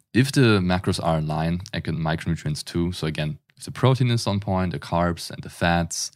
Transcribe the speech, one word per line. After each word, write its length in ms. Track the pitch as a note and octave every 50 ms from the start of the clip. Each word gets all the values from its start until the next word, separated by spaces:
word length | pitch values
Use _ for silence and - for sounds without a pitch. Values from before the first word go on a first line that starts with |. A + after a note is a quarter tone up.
| _ _ -
If 200 | G#2+ C3+ C#3 -
the 260 | D3 C3 A2+ G#2+ G2+
macros 400 | F2+ F2+ F2+ F#2 - G2 F2+ -
are 180 | - E2+ E2 D#2+
in 80 | D#2
line, 340 | D#2 D#2 D#2 D#2+ E2+ F2 F2+ F#2+ - -
and 120 | E2+ -
micronutrients 800 | - D#2+ E2 D#2+ D#2 D#2+ D#2+ - F2 E2 - - D2+ D2+ - -
too, 260 | - - F2 E2+ F2
so 160 | F2 - -
again, 300 | D#2 D2+ D#2 D#2 D2+ D2 - _ _ _
if 100 | - -
the 60 | -
protein 380 | - - - B2 C3 A#2+ C3 A#2+
is 160 | A#2 A#2 -
on 140 | A2 G2 G2+
point, 320 | G2 G#2 F#2+ F#2 F#2 F2+
the 80 | D#2+ D2
carbs 500 | - - E2+ E2+ F2 F2 E2+ E2+ - -
and 140 | - - -
the 60 | -
fats, 640 | - - F#2 F2 E2+ E2+ E2+ E2 - - - - _